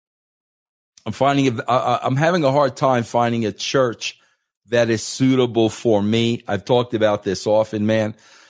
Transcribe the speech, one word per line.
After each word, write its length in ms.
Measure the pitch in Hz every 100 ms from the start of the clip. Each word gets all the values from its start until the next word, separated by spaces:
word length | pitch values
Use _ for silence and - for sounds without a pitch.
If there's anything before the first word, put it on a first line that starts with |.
| _ _ _ _ _ _ _ _ _ _ -
I'm 80 |
finding, 340 | - 135 139 135
a, 160 | 113 -
I, 40 | 123
I, 220 | 120 120
I'm 120 | 123 131
having 280 | 165 180
a 80 | 139
hard 240 | 139 135 123
time 280 | 139 123
finding 420 | 113 120 120 117 107
a 60 |
church 680 | - - 139 127 104 - - _ _ _ _ 98
that 200 | 117 117
is 140 | 110
suitable 680 | - - 131 131 123 113 113
for 320 | - 120 104
me. 420 | 104 113 117 117 -
I've 180 | 101 -
talked 300 | 123 120 110
about 280 | 107 104
this 220 | 101 92 110
often, 400 | 107 110 107 104
man. 300 | 110 107 - _ - _